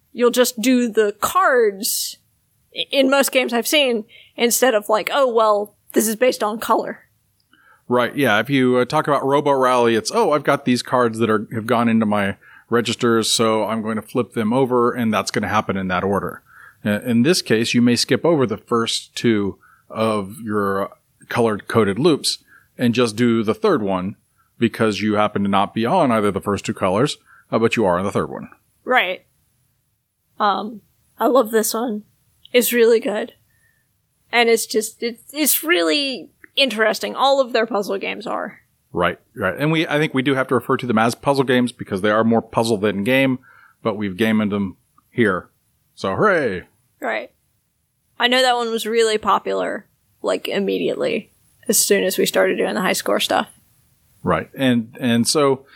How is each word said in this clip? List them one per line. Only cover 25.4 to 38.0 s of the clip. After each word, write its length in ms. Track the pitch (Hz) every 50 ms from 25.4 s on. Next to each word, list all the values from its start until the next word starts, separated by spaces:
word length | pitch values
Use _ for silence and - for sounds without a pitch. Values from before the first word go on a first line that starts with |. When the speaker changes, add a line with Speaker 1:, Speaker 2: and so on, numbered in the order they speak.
| 101
Speaker 2:
to 60 | 101
not 240 | 101 98 101 98 -
be 120 | 113 113
on 260 | 117 175 190 156 127
either 160 | 113 110 101 101
of 40 | 90
the 60 | 95
first 240 | - 104 101 95 -
two 80 | - 107
colors, 440 | - 101 95 92 104 135 147 - - _ _ - - _ -
uh, 80 | - 113
but 160 | 113 113 -
you 80 | 117 107
are 120 | 92 87 87
on 60 | 95
the 60 | 101
third 180 | - 110 82 69
one. 200 | 60 52 - - - _ _ _ _ _ -
Speaker 1:
Right. 400 | - 254 240 196 180 185 - _ _ _ _ _ _ _ _ _ _ _ _ _ _ _ _ _ _ _ _ _ _ _ -
Um, 420 | 220 202 190 - - 214 240 202 _ _ _ _ _ _ _ -
I 80 | 170
love 240 | 349 240 269 226 214
this 220 | 226 220 220 - -
one. 300 | 220 240 269 208 214 - _ _ _ _ _ _ _ _ _ -
It's 180 | 247 226 -
really 280 | 240 240 226 226 233 220
good. 340 | - - 202 220 240 233 - _ _ _ _ _ _ _ _ _ _ _ _ _ _ _ _ _ _ _
And 160 | - 233 233 226
it's 160 | 226 226 -
just, 360 | - - 220 220 - - - 233
it's, 200 | 233 226 - _ - -
it's 300 | 294 311 - - - -
really 640 | 302 349 349 339 320 302 294 285 269 254 185 151 - _ _ - - -
interesting. 600 | - 269 262 208 214 220 214 220 - - 302 -
All 260 | - 254 277 277 277
of 120 | 269 233 247
their 120 | 226 226
puzzle 320 | 226 214 202 196 180 196
games 280 | 190